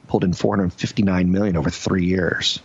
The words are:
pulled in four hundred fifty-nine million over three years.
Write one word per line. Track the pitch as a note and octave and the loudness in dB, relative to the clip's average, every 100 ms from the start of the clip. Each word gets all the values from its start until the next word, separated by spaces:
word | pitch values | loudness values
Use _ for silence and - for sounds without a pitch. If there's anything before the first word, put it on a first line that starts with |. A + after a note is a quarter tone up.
| - | -4
pulled | - | 0
in | F#2+ | 0
four | E2 G#2+ G2+ | 0 0 0
hundred | F2 | -2
fifty-nine | - - - G2 F2+ F2+ | -4 -4 0 2 2 2
million | F#2+ G#2 E2 | 2 0 0
over | D#2 | -2
three | - - F#2+ F2+ | -4 -2 0 2
years. | F#2 E2 - - - | 0 0 0 -2 -4